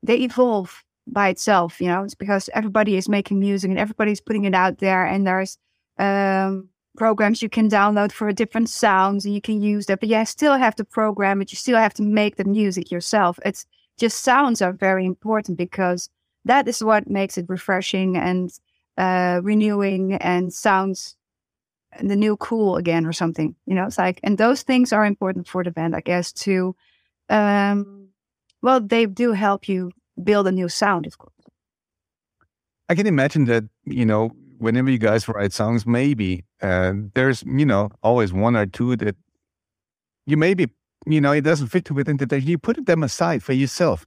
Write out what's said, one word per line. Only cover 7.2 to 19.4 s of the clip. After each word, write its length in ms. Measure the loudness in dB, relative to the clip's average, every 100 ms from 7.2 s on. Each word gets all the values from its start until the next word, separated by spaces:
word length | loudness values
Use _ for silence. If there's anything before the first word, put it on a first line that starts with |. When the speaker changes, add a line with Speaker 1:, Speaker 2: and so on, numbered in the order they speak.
| 2 0
Speaker 1:
you 60 | -2
can 220 | 0 2
download 420 | 4 4 2 0
for 180 | -2 -4
different 340 | -2 -2 0 -4
sounds, 540 | 2 2 4 2 0 -4
and 80 |
you 60 | -6
can 220 | -4 -2
use 240 | 0 -2 -2
that, 140 | -2
but 80 | 0
you 160 | 0 0
still 320 | 0 2 4
have 180 | 2 0
to 80 |
program 580 | -6 -2 -2 0 0 0
it, 80 | -4
you 40 | -6
still 220 | 0 2
have 160 | 2
to 100 | 0
make 320 | 0 2 0 0
the 80 |
music 480 | -2 0 0 -2 -6
yourself. 480 | -6 -2 2 2 0 -6
It's 200 | -8 -14 _ _ _
just, 220 | -2 0
sounds 380 | 2 4 4 2
are 120 | 0
very 320 | 0 0 0 -2
important, 520 | -4 -2 -2 -2 -6
because 520 | -6 -2 -2 -2 -8 _ _ _ 2
that 220 | 2 2
is 160 | -2
what 260 | 2 2 2
makes 280 | -4 -2 -6
it 80 | -8
refreshing 680 | -8 -2 -2 -2 -2 0 0
and, 340 | -2 -2 -4 -10 _ _ _ -4
uh, 420 | 0 2 0 0